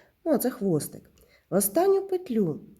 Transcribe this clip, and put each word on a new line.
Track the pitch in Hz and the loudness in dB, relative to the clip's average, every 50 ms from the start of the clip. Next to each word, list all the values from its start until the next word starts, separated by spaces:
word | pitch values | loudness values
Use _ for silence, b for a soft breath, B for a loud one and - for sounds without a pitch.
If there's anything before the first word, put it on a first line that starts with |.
| B B B B - | B B B B -2
ну, | 330 | 0
а | 294 208 | 0 0
це | - 254 | 0 -2
хвостик. | 262 - 196 196 165 147 - - - - - - _ b b b b b b b | -4 -2 -2 0 0 0 -2 -4 -12 -16 -20 -20 _ b b b b b b b
В | 156 | 0
останню | 196 208 - - 320 359 392 392 392 | 0 0 2 2 2 4 4 4 2
петлю | 392 - 370 359 370 - 240 220 196 165 135 - - - - | 0 -2 -4 -4 -4 -2 0 0 0 0 -2 -6 -10 -18 -20